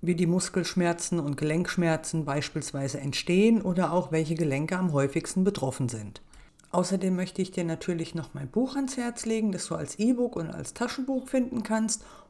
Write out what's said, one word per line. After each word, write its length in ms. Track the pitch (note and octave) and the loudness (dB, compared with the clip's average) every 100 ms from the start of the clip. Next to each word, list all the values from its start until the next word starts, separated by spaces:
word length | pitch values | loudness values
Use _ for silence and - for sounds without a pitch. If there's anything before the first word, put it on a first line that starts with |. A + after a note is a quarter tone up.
wie 120 | E3+ | 0
die 120 | F3 F3+ | 2 4
Muskelschmerzen 920 | F3+ - - E3+ - F3 E3+ - E3+ | 2 2 -2 0 2 2 2 0 -2
und 180 | C#3+ C#3+ | 0 0
Gelenkschmerzen 880 | D3+ D#3 E3+ - E3+ D#3+ D#3+ E3 D3 | 0 2 0 2 2 2 0 -2 0
beispielsweise 720 | C#3+ C#3+ - D3+ C#3 C#3 D3 | 0 -2 -4 -6 -4 -4 -2
entstehen 640 | C#3+ C3+ - F3+ A3 A3+ | -4 -4 2 6 8 6
oder 320 | - F3 E3+ | 4 2 2
auch 180 | F3 C#3 | 2 2
welche 220 | D#3+ D#3 | 0 0
Gelenke 420 | D#3+ C#3 C3+ D#3 F#3 | 0 2 0 0 0
am 160 | F#3 | 2
häufigsten 500 | C#3+ C#3 D3+ - - | 4 2 0 -2 2
betroffen 460 | F#3 G3+ C3 - B2 | 2 2 -2 -2 -2
sind. 320 | A2 G#2 - - - - _ - | -4 -8 -14 -20 -20 -20 _ -4
Außerdem 420 | F#3 F#3 F#3+ F#3+ | 0 0 0 0
möchte 260 | F#3 F#3 - | 0 -2 -4
ich 120 | F#3 | -6
dir 120 | - | -2
natürlich 500 | E3+ D#3+ - E3+ E3 | -2 -2 -2 -4 -4
noch 200 | E3+ - | -6 -8
mein 140 | - C#3 | -8 -4
Buch 260 | - B3+ | -2 0
ans 220 | C4+ C4+ C4 | 0 -4 -4
Herz 260 | A#3+ A#3+ | -6 -4
legen, 280 | A3+ A3+ A3 | -2 0 0
das 160 | F3+ - | -2 -4
du 80 | D#3+ | -6
als 220 | D3+ - | -6 0
E-Book 380 | A3 B3 B3 F#3 | 2 2 0 -2
und 140 | D#3+ | -6
als 240 | - C#3+ | -8 -10
Taschenbuch 540 | - A#3+ - C4 C4 C4 | -6 -6 -4 -2 -4 0
finden 340 | C4+ B3 A#3+ | 0 0 -2
kannst. 420 | G#3 A3 A3 - - - - | -2 0 0 -4 -8 -20 -14